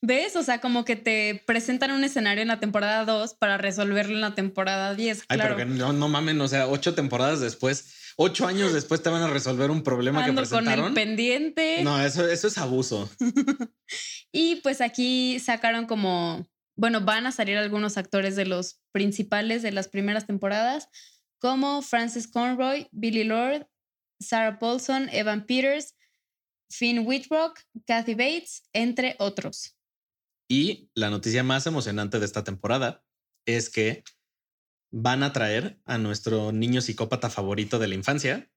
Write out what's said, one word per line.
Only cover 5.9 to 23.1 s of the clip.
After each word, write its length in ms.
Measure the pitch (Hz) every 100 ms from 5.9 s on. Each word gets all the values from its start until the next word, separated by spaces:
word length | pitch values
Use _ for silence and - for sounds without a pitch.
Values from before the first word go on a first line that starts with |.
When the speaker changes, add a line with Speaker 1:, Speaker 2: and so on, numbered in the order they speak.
Speaker 2:
no 160 | 143 147
mamen, 320 | 147 156 156
o 80 | 135
sea, 200 | 135 131
ocho 260 | 139 175
temporadas 460 | 170 139 123 131 156
después, 720 | 123 - 131 139 - - - -
ocho 300 | 175 180 180
años 260 | 190 196
después 280 | 160 - 160
te 60 | 160
van 120 | 170
a 40 | 165
resolver 420 | 139 131 123 139
un 120 | 156
problema 400 | 135 127 123 147
que 80 | 254
Speaker 1:
Ando 120 | 269
con 160 | 247 226
el 60 |
Speaker 2:
presentaron. 300 | 226 226 208
Speaker 1:
pendiente. 880 | 262 214 220 240 254 311 302 320 330
Speaker 2:
No, 180 | 285 143
eso, 240 | 139 139 170
eso 180 | 170 208
es 100 | 208
abuso. 500 | 139 127 127 107 98 -
Speaker 1:
<laughs> 540 | 247 262 - - 240 _ _ - - - -
Y 240 | - 330 339
pues 240 | 277 269
aquí 560 | 247 247 247 254 254 247
sacaron 480 | 247 233 233 233 233
como, 600 | 220 196 180 170 165 180 _ _ -
bueno, 240 | 226 233
van 260 | 196 214 247
a 60 |
salir 240 | 254 202 208
algunos 400 | 208 208 208 208
actores 400 | 185 196 196 196
de 80 |
los 360 | 190 180 180 - _
principales 720 | 202 196 202 214 208 220 226
de 100 | 226
las 160 | 196 190
primeras 380 | 196 202 214 208
temporadas, 640 | 202 196 202 233 285 - - - _ _ _
como 420 | 247 262 277 285
Frances 460 | 277 240 233 233 226
Conroy, 600 | 240 240 254 262 277 294
Billie 320 | 220 233